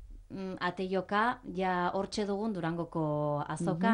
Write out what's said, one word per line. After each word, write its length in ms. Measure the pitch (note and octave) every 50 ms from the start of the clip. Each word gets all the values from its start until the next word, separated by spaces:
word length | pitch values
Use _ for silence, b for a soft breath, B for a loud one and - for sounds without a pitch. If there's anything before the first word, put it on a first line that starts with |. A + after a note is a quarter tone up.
| - - - - - -
mm, 260 | - F#3+ F#3+ F#3+ F#3 -
ate 280 | - F3+ F3+ - F#3+ F#3
joka, 500 | F#3+ F#3+ F#3 - G3+ G#3 A3 A#3+ B3+ - - - F3+
ja 360 | F3+ F3+ F#3 F#3 F3+ F3 F3+ -
hortxe 320 | F#3+ G3 G3 - - G#3+
dugun 260 | G3 G3+ G3 G#3+ A3+ G#3+
Durangoko 920 | F3 E3 E3 E3+ E3+ E3 E3 - E3+ D#3+ D3+ D3+ D3 D3 D3 D3 C#3+ D3 -
azoka. 460 | D#3 D#3 E3+ E3+ D#3+ E3 F#3 A3+